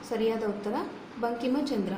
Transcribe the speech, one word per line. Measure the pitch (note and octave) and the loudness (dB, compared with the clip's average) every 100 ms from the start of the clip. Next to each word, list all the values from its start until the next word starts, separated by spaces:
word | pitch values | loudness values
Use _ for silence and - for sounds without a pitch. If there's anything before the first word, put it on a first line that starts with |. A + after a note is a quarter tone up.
| - | -4
ಸರಿಯಾದ | A3 A3+ A3 | 2 2 2
ಉತ್ತರ | G#3+ G3+ G#3 B3+ F#4 - - - | 0 0 -2 -2 -2 -8 -12 -2
ಬಂಕಿಮಚಂದ್ರ. | A#3 A#3+ B3+ C4+ D4 A#3 F#3 | -2 0 2 2 2 0 0